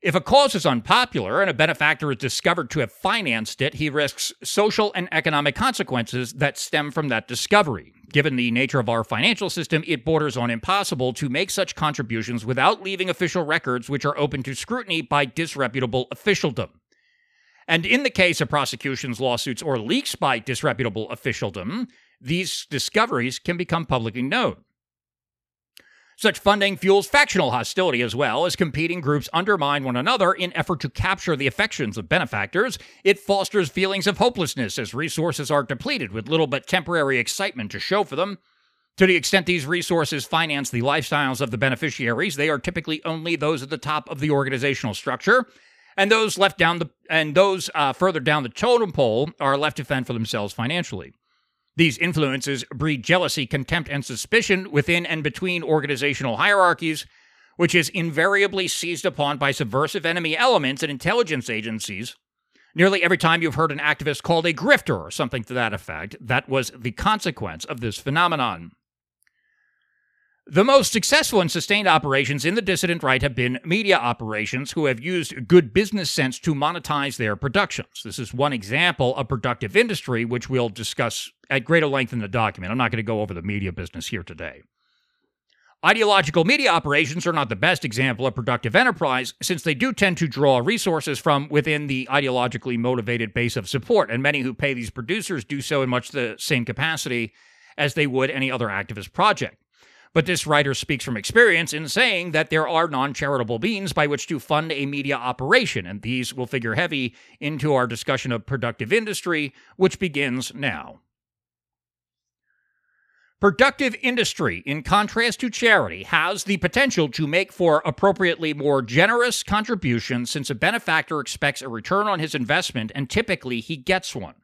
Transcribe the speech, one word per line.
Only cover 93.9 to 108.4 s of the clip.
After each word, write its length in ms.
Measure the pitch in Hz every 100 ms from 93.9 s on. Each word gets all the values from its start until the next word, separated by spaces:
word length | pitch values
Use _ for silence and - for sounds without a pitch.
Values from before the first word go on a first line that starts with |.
| 233 110
and 140 | 117
many 160 | 139 147
who 140 | 131
pay 200 | 117 143
these 160 | 127 113
producers 540 | - 117 208 - 170
do 160 | 110 143
so 220 | - 147
in 60 | 131
much 220 | 123 120
the 240 | 143 120 107
same 280 | - 135
capacity 680 | 117 113 156 156 - 120 113 _ _ _ _ -
as 160 | 147
they 140 | 165 147
would 200 | 127 135
any 220 | 139 135
other 160 | 127 117
activist 460 | 98 101 104 95
project. 460 | - 196 - 107 - _ _ _ _ _
But 120 | - 160
this 200 | 175 -
writer 280 | 147 139
speaks 320 | 131 - 143 -
from 100 | 117
experience 560 | 95 220 233 170 165
in 160 | 151 156
saying 440 | 196 247 190 175
that 180 | 156 165
there 180 | 156 151
are 180 | 160 165
non-charitable 720 | 143 139 135 143 139 113 117
means 340 | 180 196 190
by 120 | 170 151
which 200 | 143 -
to 120 | 160
fund 320 | - 151 156
a 140 | 143
media 320 | 143 143 139 135
operation, 720 | 123 127 131 233 208 - 87
and 160 | 101
these 320 | 113 127 120
will 120 | 131 123
figure 280 | 135 117
heavy 400 | 113 175 156 123 - - _
into 320 | 147 160 151
our 140 | 135 123
discussion 440 | 117 - 135 131
of 140 | 117